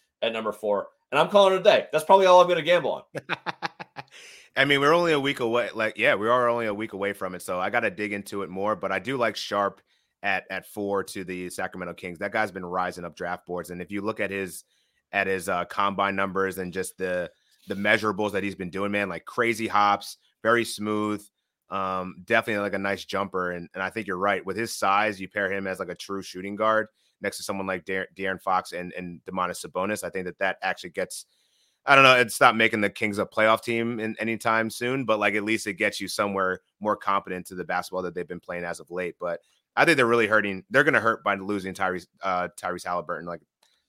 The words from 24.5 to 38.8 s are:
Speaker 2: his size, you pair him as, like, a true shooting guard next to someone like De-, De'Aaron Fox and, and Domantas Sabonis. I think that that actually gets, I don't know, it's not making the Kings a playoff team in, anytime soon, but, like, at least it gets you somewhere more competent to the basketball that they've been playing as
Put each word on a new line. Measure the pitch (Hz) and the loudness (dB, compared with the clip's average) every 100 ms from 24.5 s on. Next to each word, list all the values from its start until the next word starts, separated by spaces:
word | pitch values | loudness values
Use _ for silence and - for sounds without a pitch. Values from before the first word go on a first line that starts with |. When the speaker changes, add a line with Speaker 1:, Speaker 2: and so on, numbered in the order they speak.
| 95 | -6
Speaker 2:
his | 117 | -6
size, | - 101 98 107 95 | -2 2 2 2 -2
you | 92 | -6
pair | 104 95 | -4 -2
him | 98 95 | -2 -4
as, | 92 | -6
like, | 90 | -8
a | |
true | 90 - 98 | -10 -10 -10
shooting | 92 92 95 101 | -10 -10 -8 -2
guard | 110 110 107 _ _ - | 2 2 0 _ _ -8
next | 101 - | -8 -6
to | |
someone | - 98 95 | -8 -6 -4
like | 92 | -6
De-, | 87 95 92 - | -4 -6 -6 -6
De'Aaron | 95 92 | -6 -4
Fox | 98 92 - | -2 -2 -2
and, | 87 87 | -10 -10
and | 90 90 85 | -10 -12 -12
Domantas | - 92 90 87 | -8 -4 -4 -4
Sabonis. | 85 90 95 107 | -6 -4 -2 -4
I | 90 | -6
think | 95 90 | -8 -8
that | - | -4
that | 95 92 | -4 -2
actually | 95 90 87 | -4 -6 -8
gets, | 87 92 - - _ _ _ _ _ 139 | -8 -8 -8 -16 _ _ _ _ _ 4
I | |
don't | 139 | 8
know, | 135 127 | 10 8
it's | 117 - | 4 6
not | 127 110 | 6 6
making | 113 110 | 2 4
the | 101 | 0
Kings | - 107 101 | -2 -4 -4
a | 92 | -4
playoff | - 110 110 | 2 4 4
team | - 117 117 120 | 0 -4 -4 -4
in, | 110 107 | -6 -6
anytime | 110 110 117 113 113 | -6 -2 0 0 -2
soon, | - 123 135 | -4 -4 -2
but, | 113 107 | 0 2
like, | 104 | 2
at | 104 | 0
least | 104 110 107 | -2 -2 -2
it | |
gets | 90 104 - | -2 -2 -2
you | 95 | -8
somewhere | - 104 95 92 92 _ - | -4 -2 0 -2 -4 _ -6
more | 104 101 | -4 -2
competent | - 98 98 90 - | 0 -2 -2 -10 -10
to | |
the | 90 | -10
basketball | 82 90 - 92 | -4 -4 -4 -6
that | 90 | -6
they've | 85 87 | -8 -10
been | 87 | -12
playing | - 87 | -10 -10
as | 85 85 | -8 -10